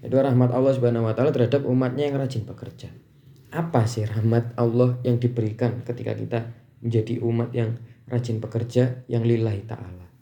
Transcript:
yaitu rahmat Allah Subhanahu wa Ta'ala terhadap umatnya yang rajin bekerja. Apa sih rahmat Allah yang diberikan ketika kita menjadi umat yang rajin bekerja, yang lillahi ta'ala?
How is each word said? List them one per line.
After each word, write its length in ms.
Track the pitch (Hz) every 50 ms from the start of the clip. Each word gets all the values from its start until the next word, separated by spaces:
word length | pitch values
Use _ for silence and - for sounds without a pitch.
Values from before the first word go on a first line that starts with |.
| -
yaitu 160 | - 120 131
rahmat 320 | 135 139 123 123 127 123
Allah 240 | 123 127 127 135 135
Subhanahu 320 | 123 120 120 120 117 113
wa 80 | 110 110
Ta'ala 160 | - 123 151
terhadap 320 | 151 127 120 107 - 143 139
umatnya 480 | - 127 127 127 127 127 131 147 147
yang 80 | 139 135
rajin 240 | 135 127 - 117 107
bekerja. 480 | - - - - - - - - 85 - - _ _ _ _ _ - - - - - -
Apa 320 | 156 165 165 - 127 110
sih 160 | 107 - 113 107
rahmat 560 | 104 104 110 107 113 113 117 120 120 - -
Allah 400 | 120 117 113 120 123 123 123 123 -
yang 160 | 127 120 117 123
diberikan 560 | 120 120 120 107 107 110 - 127 117 107 - -
ketika 240 | - 120 123 113 110 107 104
kita 320 | 104 - - 117 117 - - - _ _ _ _ -
menjadi 400 | 117 113 113 110 - 123 123 120
umat 320 | 117 117 117 117 120 -
yang 240 | 120 113 113 117 - - - - _ _ -
rajin 320 | 127 120 - - 113 110 110
bekerja, 640 | - - 113 120 120 - 123 127 131 120 - -
yang 160 | - - 117 113
lillahi 400 | 117 117 113 113 110 104 98 -
ta'ala? 480 | - 110 - - 92 90 - - - _ _